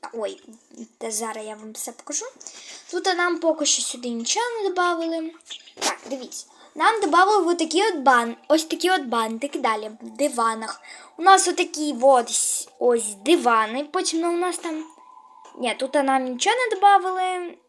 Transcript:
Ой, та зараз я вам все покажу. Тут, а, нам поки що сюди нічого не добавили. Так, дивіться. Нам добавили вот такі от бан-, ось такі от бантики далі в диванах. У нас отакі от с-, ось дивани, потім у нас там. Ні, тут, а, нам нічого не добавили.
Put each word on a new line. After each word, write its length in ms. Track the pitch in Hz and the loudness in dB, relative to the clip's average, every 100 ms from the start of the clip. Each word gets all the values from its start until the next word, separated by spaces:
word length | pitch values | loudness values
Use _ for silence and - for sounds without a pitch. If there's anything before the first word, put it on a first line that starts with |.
| - | -12
Ой, 300 | 233 202 190 - 220 _ - 226 _ | -8 -8 -8 -20 -20 _ -20 -20 _
та 120 | 226 | -8
зараз 360 | 220 226 220 214 | -6 -6 -8 -12
я 80 | |
вам 180 | 214 220 | -14 -16
все 200 | 220 - | -12 -12
покажу. 340 | 247 - 294 480 - - - - - - | -12 -10 -8 -8 -14 -18 -18 -20 -20 -10
Тут, 160 | 349 381 | -4 -2
а, 80 | |
нам 240 | 349 349 339 | 0 0 0
поки 280 | 330 311 285 | 0 0 0
що 160 | - | -2
сюди 260 | - 247 240 | -2 -8 -8
нічого 380 | 233 233 403 480 466 | -6 -4 -2 -2 -2
не 60 | 392 | -4
добавили. 640 | 370 349 330 330 330 320 320 - - - - | 0 0 0 -2 -4 -6 -12 -20 -20 -20 -6
Так, 180 | - - - | -6 -6 -10
дивіться. 360 | 262 247 - - _ - - | -12 -10 -16 -18 _ -20 0
Нам 240 | 339 453 | 0 2
добавили 420 | 381 330 392 427 | 2 4 6 4
вот 160 | 339 339 | 2 0
такі 240 | 320 320 | 0 2
от 140 | 427 349 | 0 2
бан-, 400 | 262 247 233 233 _ | 4 4 2 -8 _
ось 160 | 311 | 0
такі 260 | 311 330 349 | 0 -2 0
от 120 | 370 | 0
бантики 560 | 262 233 220 226 285 320 | 0 -4 -4 -4 -6 -4
далі 320 | 247 220 214 220 | -2 -2 -6 -14
в 80 | 233 | -20
диванах. 680 | - 285 240 226 220 220 - - - - - | -2 -2 0 -2 -2 -8 -12 -16 -20 -20 0
У 60 | |
нас 260 | 349 381 381 | 8 8 6
отакі 480 | 349 349 - 302 247 | 0 -2 -2 -4 4
от 280 | 262 262 226 | 6 6 4
с-, 380 | - - - - _ | -2 -2 -4 -8 _
ось 360 | 247 233 220 | 2 2 -2
дивани, 720 | 202 - 330 240 226 214 240 | -6 2 2 4 2 2 -4
потім 440 | 294 370 370 330 339 | -4 -4 -4 -2 -2
у 100 | 339 | -2
нас 200 | 359 349 | -2 -4
там. 260 | 339 311 311 - - - - - - - | -8 -8 -12 -18 -20 -20 -20 -20 -20 -6
Ні, 160 | 240 214 | -6 -4
тут, 180 | 262 294 | -2 0
а, 60 | |
нам 220 | 269 269 | 2 0
нічого 320 | 254 247 381 480 | 0 -2 0 0
не 200 | 494 415 | 0 4
добавили. 840 | 403 392 370 370 370 370 349 - | 6 6 4 -2 -2 -4 -8 -14